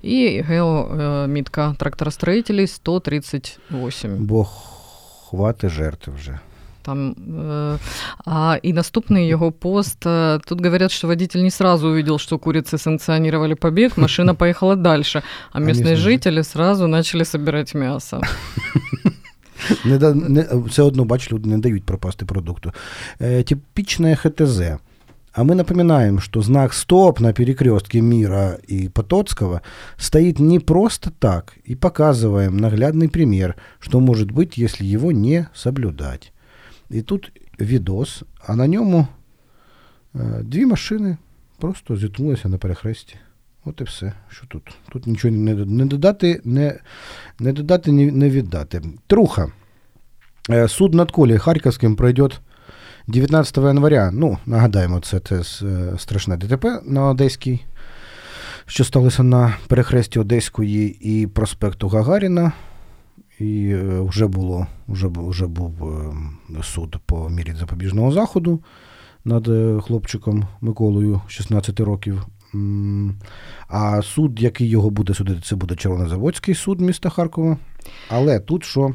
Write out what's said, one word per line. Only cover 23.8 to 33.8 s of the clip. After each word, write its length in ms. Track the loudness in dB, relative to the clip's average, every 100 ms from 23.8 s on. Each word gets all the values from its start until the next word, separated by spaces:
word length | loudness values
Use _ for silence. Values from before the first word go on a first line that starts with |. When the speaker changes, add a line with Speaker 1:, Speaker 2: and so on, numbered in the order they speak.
| -4 0 2 4
Speaker 2:
Х 140 | 2
Т 180 | 2 2
З. 300 | 2 0 -4 _ _ _ -20 _
А 100 | 0
мы 120 | 2 2
напоминаем, 640 | 2 2 4 4 4 2
что 220 | 0 -2
знак 320 | 2 4 2
"Стоп" 460 | -2 2 6 6 6
на 140 | 2
перекрёстке 680 | 2 0 2 4 2 2 2
Мира 560 | 4 4 2 0 0 -4 -6
и 180 | -4 -2
Потоцкого 720 | -4 0 0 0 -2 -2 -2 -8 -20 -20 -10
стоит 420 | 0 4 4 4
не 200 | 4 4
просто 520 | 4 2 2 -2 -10 -2
так, 380 | 0 0 -6 _ -12
и 60 | -2
показываем 840 | -2 2 2 4 2 2 0 2
наглядный 520 | 0 2 0 2 0
пример, 460 | 2 2 2 0 -4 -12
что 200 | _